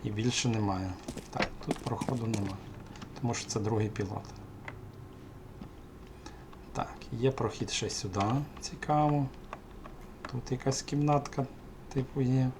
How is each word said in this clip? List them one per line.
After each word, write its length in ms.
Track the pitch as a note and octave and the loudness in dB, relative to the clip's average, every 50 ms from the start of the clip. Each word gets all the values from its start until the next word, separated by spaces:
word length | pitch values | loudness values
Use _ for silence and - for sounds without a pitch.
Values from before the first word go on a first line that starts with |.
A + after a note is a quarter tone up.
| - | -2
І 80 | - | 0
більше 380 | G#2 G#2+ A2 B2 B2 - - B2+ | 0 4 4 4 4 4 4 4
немає. 420 | A#2 A2 G#2 G2+ F#2+ F#2 F#2+ F#2+ F#2 - - - - - - - | 4 4 4 4 2 2 0 -2 -4 -6 -8 -8 -8 -8 -10 -8
Так, 200 | - - - - - - - | -2 0 0 0 -2 -6 -2
тут 120 | - - - | -2 -2 -2
проходу 500 | - C3 A#2+ G#2+ - - B2+ A#2+ A#2 A2+ | 0 -2 0 0 0 0 0 2 2 2
нема. 300 | A2+ G#2 G2 F#2+ F#2+ G2 - - - - - - - - - - - - | 2 2 2 0 -2 -4 -8 -10 -10 -12 -12 -12 -12 -12 -12 -12 -10 -2
Тому 120 | - A#2+ A#2 | 0 0 0
що 140 | - - - | 0 -2 -2
це 120 | - A2+ | 0 2
другий 300 | G#2 G#2+ A#2 G#2+ G#2+ G#2 | 2 4 4 4 4 2
пілот. 340 | - - G#2+ F#2+ G2+ - - - - - - - - - - - - - - - - - - - - - - - - - - - - - - - - - - - - - - - - - - - - - - - - - - - - | 2 0 -2 -2 -2 -4 -6 -6 -10 -12 -12 -12 -12 -12 -10 -10 -10 -10 -12 -12 -12 -12 -14 -14 -14 -14 -14 -14 -14 -14 -14 -14 -12 -12 -12 -12 -14 -14 -16 -14 -14 -14 -14 -14 -16 -14 -14 -14 -14 -14 -14 -14 -14 -14 -14 -8 -2
Так, 220 | - - - - - - - | -2 -2 -2 -4 -12 -8 -6
є 200 | - A2+ A#2+ C3 | -2 4 4 4
прохід 380 | B2+ - A#2+ A2 - - A2+ G2 | 4 4 2 0 2 0 -2 0
ще 200 | - - A2+ G2+ | 0 0 0 0
сюди. 320 | - - - G2+ F#2 G2+ G2 G#2 A#2+ C#3 D3 C#3+ - - | 0 0 -2 0 2 4 4 6 6 4 2 0 -6 -10
Цікаво. 640 | - - - - - - D3+ D3+ D3+ D3 D3 D3 C#3 C3 - - - - - - - - - - - - - - - - - - - - | -8 -8 -8 -6 2 4 6 8 8 8 6 6 4 2 -2 -8 -10 -10 -12 -12 -12 -14 -14 -12 -12 -12 -12 -12 -12 -12 -12 -10 -10 -6
Тут 200 | - A#2+ - - | -6 -4 -2 -2
якась 300 | C3 B2+ - C#3 C3 - | -2 0 2 2 0 0
кімнатка, 640 | - - - C#3+ D3 D3 D3 C#3+ C#3+ - - - C3+ - - - - - - - - - - | 0 0 2 4 6 6 6 4 4 2 0 0 -2 -2 -2 -12 -14 -14 -14 -14 -12 -4 -2
типу, 280 | C#3 C3 C3+ - C#3+ | -2 -2 0 2 2
є. 280 | C3 B2 C3 C3 C3 B2+ B2+ | 4 6 6 6 6 4 2